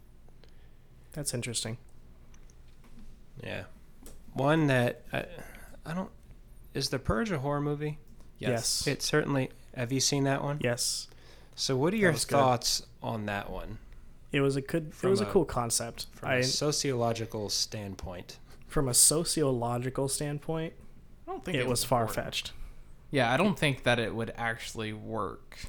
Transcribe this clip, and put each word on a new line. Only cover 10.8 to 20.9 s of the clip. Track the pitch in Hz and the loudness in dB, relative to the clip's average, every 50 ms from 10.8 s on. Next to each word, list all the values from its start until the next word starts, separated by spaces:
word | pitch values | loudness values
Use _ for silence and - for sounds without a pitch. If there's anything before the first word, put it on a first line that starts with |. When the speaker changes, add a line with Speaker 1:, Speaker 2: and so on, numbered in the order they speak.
| - - - - - - - - - - - - - - - | 0 -2 -2 -4 -6 -10 -16 -20 -20 -20 -20 -20 -20 -14 -8
Speaker 2:
So | - - - 135 | -4 0 2 2
what | 127 147 180 | 4 4 4
are | 220 | 4
Speaker 1:
That | 220 | 6
Speaker 2:
your | 196 170 | 6 6
Speaker 1:
was | 147 131 - | 6 4 2
good. | - 139 | 4 6
Speaker 2:
thoughts | 139 131 127 123 117 - - - - - - - - | 6 6 6 6 4 2 2 0 0 -2 -6 -14 -8
on | 123 120 117 107 104 | -6 -4 -4 -2 -2
that | 104 101 101 - - | -2 -2 -2 -2 -4
one? | 90 90 85 90 110 - - - - - - - - - - - | -8 -8 -8 -8 -10 -12 -12 -16 -18 -16 -16 -18 -18 -18 -8 -2
Speaker 1:
It | - 139 | 2 4
was | 139 139 135 | 4 4 2
a | 139 | 2
good, | 139 - - 165 156 156 | -2 0 -2 -2 -2 -4
it | - | -6
Speaker 2:
From | - - - | 0 2 4
Speaker 1:
was | 196 208 | 4 4
a | 202 | 4
Speaker 2:
a, | 202 | 4
Speaker 1:
cool | 202 190 139 | 4 4 4
concept. | - - 123 120 117 - - 113 117 - - - - | 4 0 -2 0 0 0 0 -2 -2 -8 -10 -12 -12
Speaker 2:
from | - - 139 143 | -12 -6 0 2
Speaker 1:
I | 131 | 2
Speaker 2:
a | 127 | 4
sociological | 127 135 135 - 143 151 147 - - 139 127 120 117 117 110 110 110 - - 107 104 95 | 4 2 2 2 2 2 2 2 0 2 2 2 2 2 2 0 -4 -4 -4 -4 -2 0
standpoint. | - - - - - 107 101 98 92 - - 98 90 90 - - - - - - - - - | 0 0 0 -2 -4 -6 -6 -6 -8 -8 -8 -8 -8 -10 -12 -14 -16 -18 -18 -18 -18 -18 -10
Speaker 1:
From | - - 156 135 | -2 0 0 2
a | 123 120 | 4 6
sociological | - - - 147 165 170 - - 160 147 135 127 117 117 120 120 120 123 131 - 139 139 135 | 8 8 8 6 4 2 0 2 2 4 4 2 2 2 0 0 0 -2 -2 0 0 0 0
standpoint, | - - 151 147 147 143 - - 160 160 160 170 - - - - | 0 -2 -2 -4 -4 -6 -4 -4 -4 -4 -4 -6 -8 -12 -16 -18